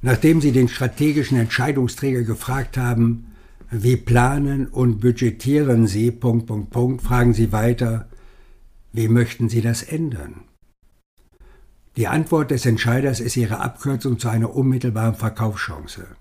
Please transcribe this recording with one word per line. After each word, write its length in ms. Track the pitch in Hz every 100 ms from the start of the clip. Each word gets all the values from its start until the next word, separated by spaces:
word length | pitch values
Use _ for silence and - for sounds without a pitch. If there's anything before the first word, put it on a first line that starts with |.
Nachdem 400 | 127 120 156 160
Sie 100 | 147
den 160 | 127 123
strategischen 680 | - 127 - 147 151 127 131
Entscheidungsträger 840 | 117 - 131 135 123 - 139 127
gefragt 540 | 113 110 - 131 123 127
haben: 500 | 123 117 117 117 - - - - -
"Wie 260 | 117 113 123
planen 680 | - 120 123 143 143 139 131
und 320 | 123 123 104
budgetieren 880 | 120 117 120 - 127 147 143 120 110
Sie, 240 | 101 117
Punkt, 360 | 117 123 117 113
Punkt, 220 | 107 98
Punkt", 320 | 123 123 131
fragen 320 | - 123 120
Sie 180 | 110 110
weiter: 560 | 107 113 120 120 113 - - - - - - - - -
"Wie 140 | 113 110
möchten 420 | 117 120 - 117
Sie 120 | 113
das 200 | 110 113
ändern?" 600 | - 156 160 107 69 - - _ _ _ _ _ _ _ _ _ - - - _ _ -
Die 100 | 110
Antwort 440 | 151 156 160 139
des 140 | 135 120
Entscheiders 540 | 110 120 123 139 117
ist 160 | 117 -
Ihre 240 | 110 107
Abkürzung 580 | 123 - 139 131 139 120
zu 120 | 120
einer 260 | 113 113 -
unmittelbaren 600 | 131 127 123 110 113 110
Verkaufschance. 920 | 113 - 110 101 - 76 73 - 90 -